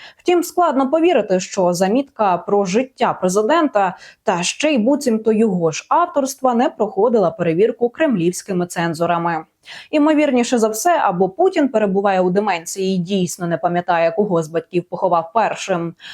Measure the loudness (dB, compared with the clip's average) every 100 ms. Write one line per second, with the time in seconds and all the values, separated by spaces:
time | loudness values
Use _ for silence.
0 | -20 -8 0 0 0 0 0 2 0 2
1 | 2 2 2 -2 -2 -2 0 2 0 0
2 | -2 -2 0 0 0 0 0 0 -2 -2
3 | -2 0 0 0 2 2 2 2 0 -4
4 | -16 -8 -4 -2 -2 -2 0 2 2 0
5 | 0 0 0 2 2 2 0 -2 -2 0
6 | 0 0 -4 -2 0 2 0 0 -4 0
7 | 2 4 2 0 -2 2 0 0 -4 0
8 | 0 2 0 -2 -4 -4 -4 -2 -4 -2
9 | -2 0 -2 -4 -8 _ -20 -20 -4 0
10 | 2 4 2 2 0 0 0 0 0 2
11 | 0 0 -2 2 0 2 0 0 0 0
12 | 0 2 2 2 0 -2 -6 -4 -2 -2
13 | -2 -2 -2 -4 -4 -2 -2 -2 0 0
14 | 0 0 0 0 -2 -6 -4 -6 -6 -4
15 | 0 0 0 -2 -2 -2 -4 -4 -4 -8
16 | -18